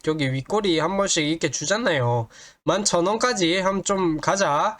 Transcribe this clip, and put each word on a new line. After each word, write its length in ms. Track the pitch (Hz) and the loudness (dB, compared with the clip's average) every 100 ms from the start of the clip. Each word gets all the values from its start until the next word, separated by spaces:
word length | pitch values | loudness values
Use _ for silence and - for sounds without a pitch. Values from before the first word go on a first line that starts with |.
| - | -4
여기 240 | 156 135 | -2 -2
윗꼬리 460 | 135 - 208 202 160 | -2 -2 -2 0 0
한 160 | 156 196 | 0 0
번씩 280 | 196 170 147 | 0 0 0
이렇게 220 | 165 160 | -2 -4
주잖아요. 800 | - 139 208 233 151 120 120 117 - - - | -4 -2 0 0 0 0 -2 -4 -10 -20 -6
만 200 | - 180 | -2 0
천 240 | 208 175 175 | 2 2 2
원까지 500 | 220 247 214 165 185 | 0 0 0 0 2
한번 240 | 185 196 | 0 -2
좀 340 | 180 196 175 156 | -2 0 0 0
가자. 580 | 208 196 180 147 196 214 | 0 2 2 2 0 -4